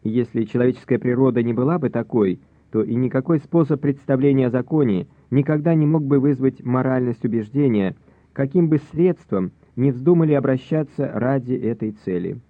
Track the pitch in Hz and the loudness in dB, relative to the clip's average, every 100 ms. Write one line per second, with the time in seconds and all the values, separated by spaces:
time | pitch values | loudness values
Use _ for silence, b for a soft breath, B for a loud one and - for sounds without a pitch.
0 | 110 113 120 120 110 123 123 123 - 120 | -2 -2 -2 -4 -4 0 0 0 -2 -2
1 | 123 123 135 120 117 117 131 175 135 117 | 0 2 2 2 0 0 0 0 -2 -4
2 | 113 123 98 90 b b b 107 104 117 | -4 0 0 0 b b b -4 -2 -2
3 | 127 131 131 165 - 170 156 147 147 139 | -2 -2 0 -2 0 0 0 0 -2 -4
4 | - 135 139 135 127 127 123 156 135 95 | -2 0 2 2 2 0 -2 0 2 0
5 | 85 b b 127 139 156 151 160 147 160 | -4 b b -2 0 0 2 2 2 0
6 | 143 143 135 131 131 - 127 127 127 131 | 2 2 2 0 0 -2 -4 -2 0 0
7 | 123 117 127 113 107 135 139 110 95 - | -2 -2 -2 -4 -4 0 0 2 -2 -4
8 | b b b - 139 175 165 151 147 156 | b b b -6 -2 2 2 0 -2 0
9 | 180 170 _ 98 92 _ b - 135 123 | 0 0 _ -4 -4 _ b -2 -2 0
10 | 135 175 160 143 135 131 - 160 147 - | 2 4 4 2 2 -2 -2 -4 -4 -6
11 | 139 120 123 139 120 123 113 113 110 107 | -6 -2 -2 -2 -2 -4 -4 -4 -6 -8
12 | - 90 90 113 _ | -6 -4 -4 -10 _